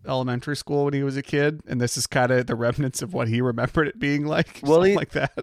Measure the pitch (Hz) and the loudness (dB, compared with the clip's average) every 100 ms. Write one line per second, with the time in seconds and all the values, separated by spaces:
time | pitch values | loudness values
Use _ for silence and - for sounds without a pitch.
0 | - 131 127 127 151 143 - 143 143 139 | -4 -2 -2 -4 -4 -6 -2 0 2 0
1 | 139 135 139 147 147 151 - 127 120 - | -2 -4 -2 2 2 0 -4 -2 -2 -2
2 | - 139 123 127 123 120 120 120 135 - | -2 2 2 2 0 0 0 0 -2 -4
3 | 117 123 117 117 127 117 123 - 147 - | -6 -4 0 0 0 0 -2 0 0 -2
4 | 143 143 147 156 170 - 143 160 190 202 | -2 0 0 0 -2 -2 2 4 6 4
5 | - 147 139 - | 0 -4 -4 -4